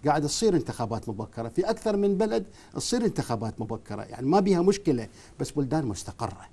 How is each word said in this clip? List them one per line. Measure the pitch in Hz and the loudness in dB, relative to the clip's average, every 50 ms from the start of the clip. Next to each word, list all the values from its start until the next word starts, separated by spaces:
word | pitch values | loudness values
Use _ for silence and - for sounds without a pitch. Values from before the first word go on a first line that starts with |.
| - | 2
قاعد | 151 147 156 | 2 2 2
تصير | 147 147 - - 233 220 180 | 2 0 0 2 2 4 4
انتخابات | 156 117 - 113 - 123 104 113 107 - - | 4 2 0 -4 -4 -2 -2 -2 -4 -4 -6
مبكرة، | 104 98 110 - - - 117 113 | -6 -6 -8 -8 -6 -8 -8 -4
في | 113 - 196 208 | -2 -2 0 0
أكثر | 226 220 - 220 202 | -2 0 0 0 2
من | 202 202 202 202 185 | 2 2 2 4 2
بلد | 208 220 226 226 - - - - - - - | 2 2 0 -2 -2 -4 -14 -20 -20 -10 -8
تصير | - - - 240 247 240 | -6 -2 0 0 2 2
انتخابات | 202 - - 123 - 123 107 117 110 - - | 2 0 0 -2 -2 -2 -2 -2 -6 -4 -6
مبكرة، | 113 107 117 - - - 107 101 | -6 -6 -6 -8 -8 -10 -10 -10
يعني | 104 - - - 123 | -8 -12 -10 -4 0
ما | 135 170 202 | 4 4 4
بيها | 190 202 190 170 | 6 4 4 6
مشكلة، | 143 185 202 - - 165 139 120 110 - - - - - - - | 6 4 4 4 2 0 0 0 -2 -8 -14 -20 -20 -20 -8 -8
بس | 135 - | -8 -4
بلدان | - 147 143 123 147 160 147 | -2 -2 -2 0 0 -2 -2
مستقرة. | 120 95 - - - - - 120 110 - - - - | -2 -6 -6 -10 -14 -8 -6 -6 -6 -6 -10 -18 -20